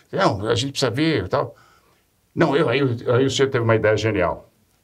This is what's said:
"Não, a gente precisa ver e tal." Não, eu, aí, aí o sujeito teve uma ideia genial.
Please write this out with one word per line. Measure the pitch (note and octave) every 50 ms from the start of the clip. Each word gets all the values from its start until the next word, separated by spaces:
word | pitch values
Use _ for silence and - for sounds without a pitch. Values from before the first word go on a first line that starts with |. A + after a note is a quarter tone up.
| _ _ -
"Não, | E3+ G3 D3+ A2 F#2 G#2
a | A#2 A#2+
gente | G#2 B2 C#3 C#3
precisa | - C#3 A#2+
ver | G#2+ C#3 D#3 E3 D3+ A2 F2
e | F2+
tal." | - C#3 C#3 - - - _ _ _ _ _ _ _ _ _ _ _ _ _ _ _
Não, | - E3+ D3 C3+
eu, | E3+ A2+ A#2
aí, | A#2+ C#3+
aí | C#3 B2+ A2+ - - - A#2+ B2 C3+
o | C3
sujeito | - - C3+ C3 -
teve | A#2+ A2+
uma | A2+ A2+
ideia | G#2+ G#2 G#2+ A2
genial. | G2+ G#2 A2 G2+ F#2 F2 D#2+ C#2 - - _ _ _ _ _ _ _